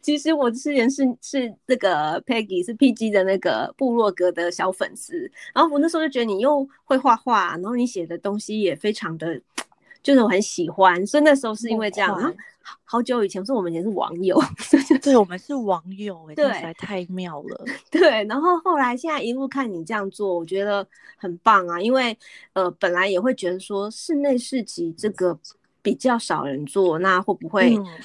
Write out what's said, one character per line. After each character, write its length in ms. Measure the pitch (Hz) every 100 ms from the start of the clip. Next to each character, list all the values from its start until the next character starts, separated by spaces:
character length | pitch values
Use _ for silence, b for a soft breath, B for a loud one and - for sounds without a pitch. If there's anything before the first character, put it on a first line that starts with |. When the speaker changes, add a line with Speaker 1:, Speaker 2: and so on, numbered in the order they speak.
Speaker 1:
其 160 | - 294
实 160 | 294
我 180 | 311 247
之 240 | 233 294 277
前 140 | 233
是， 120 | 269 262 226
是 300 | - 277 240 190 -
那 100 | 254
个 440 | 196 156 151 160
Peggy， 400 | - 233 208 185
是 100 | 285
P 200 | 220 269
G 160 | 220 220
的 140 | 202
那 140 | 190 190
个 360 | 180 110 127 -
部 180 | 269 233
落 160 | 214
格 200 | 185 180
的 200 | 170 175
小 180 | 170 185
粉 220 | 185 - 190
丝， 360 | - 175 123 B B
然 100 | -
后 100 | 320
我 60 | 285
那 80 | 320
时 80 | 330
候 60 |
就 60 | 311
觉 100 | 262
得 60 | 233
你 140 | 190
又 280 | 254 294 277 b
会 140 | _ 262
画 180 | 262 226
画， 360 | - 220 180
然 120 | 165
后 120 | 190 240
你 120 | 247
写 180 | 190 165
的 120 | 170
东 200 | 208 208
西 220 | - 214
也 160 | 190 147
非 160 | 208
常 260 | 208 180 160
的， 240 | 160 139 _ - - _ b b
就 100 | -
是 80 | 277
我 60 | 226
很 120 | 359
喜 280 | - - 165
欢， 340 | - 190 175 202
所 120 | 294
以 40 |
那 100 | 302
时 140 | 277 233
候 80 | 214
是 140 | 226
因 80 | 220
为 120 | 214
这 120 | 208
样， 80 | 190
Speaker 2:
梦 60 | 190
幻。 60 | 269
Speaker 1:
然 60 |
后 60 | 359 B B B
好， 100 | B
好 180 | _ 233
久 220 | 240 240
以 60 | 202
前， 140 | 196 196
所 100 | 262
以 20 |
我 40 |
们 100 | 180
以 40 | 165
前 60 |
是 60 | 196
网 240 | 185 - 170
友。 160 | 190 233 277 - -
<laughs> 320 | 277 277 269
Speaker 2:
对， 140 | 285 254
我 80 |
们 160 | 190 185
是 160 | - 285
网 260 | 214 175 170 190
友 300 | 208 170 156
欸， 100 | 151
Speaker 1:
对。 80 |
Speaker 2:
真 60 | 277
的 40 | 190
实 60 |
在 100 | 165
太 320 | 170 - 196 175
妙 360 | 185 180 151
了。 220 | - - 240 -
Speaker 1:
<laughs> 120 | _
对， 360 | 320 349 220 208
然 140 | 233
后 200 | 339 349
后 180 | 359 311
来 180 | 247 247
现 140 | 330
在 120 | 294
一 100 | 233
路 160 | 254 269
看 240 | 269 247
你 140 | 175 165
这 80 |
样 160 | 220 196
做， 260 | - 202 175
我 80 | 165
觉 200 | 190 202
得 200 | 202 196 B B B
很 220 | 190 175
棒 280 | 226 202 175
啊， 140 | 175
因 140 | 214
为， 240 | 262 247 214 B B B
呃， 180 | 190 180
本 200 | 165 185
来 160 | 175 190
也 100 | 185
会 160 | 240
觉 160 | 254 180
得 80 | 185
说 320 | - 196 208
室 260 | 220 - 302
内 220 | 285 247
市 240 | 240 262
集 300 | 208 - 170 160
这 120 | 196
个 280 | 190 180 165 - _ _ _
比 140 | 208 -
较 240 | 254 233
少 240 | - 156
人 220 | 143 135 147
做， 340 | 196 185 160
那 220 | 190 185
会 120 | 202 185
不 120 | 165
会， 300 | 202 240 220
Speaker 2:
嗯。 100 | 190 165